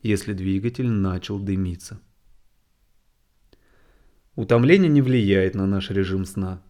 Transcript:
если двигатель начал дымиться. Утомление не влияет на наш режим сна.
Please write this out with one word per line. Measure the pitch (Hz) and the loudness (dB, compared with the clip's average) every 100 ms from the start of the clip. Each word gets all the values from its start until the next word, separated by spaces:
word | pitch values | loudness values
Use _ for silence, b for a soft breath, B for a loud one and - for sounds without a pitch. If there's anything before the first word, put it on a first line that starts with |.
если | 110 101 - | 0 -2 -2
двигатель | 98 95 95 113 120 127 | -6 -2 -2 -4 -4 -2
начал | 107 95 92 - 101 | 0 0 -2 -6 -8
дымиться. | 98 95 92 87 - 101 _ _ _ - _ _ _ _ _ _ _ _ _ _ _ _ _ _ _ _ _ _ _ - | -4 -2 -4 -6 -14 -20 _ _ _ -20 _ _ _ _ _ _ _ _ _ _ _ _ _ _ _ _ _ _ _ -10
Утомление | 107 120 131 196 175 | 2 4 6 6 6
не | 147 | 4
влияет | 131 127 101 98 95 98 | 4 2 4 2 2 0
на | 95 | -2
наш | 98 92 | -2 -2
режим | 98 92 95 95 | -2 -2 -2 -4
сна. | - 92 92 | -6 -6 -8